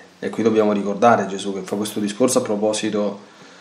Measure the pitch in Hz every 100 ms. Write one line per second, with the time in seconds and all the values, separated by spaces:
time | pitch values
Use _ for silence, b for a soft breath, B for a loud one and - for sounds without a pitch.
0 | - - 98 - 113 110 107 101 98 98
1 | 117 110 95 98 98 98 92 101 104 110
2 | 101 - 127 123 104 104 107 107 107 104
3 | 101 101 B B B B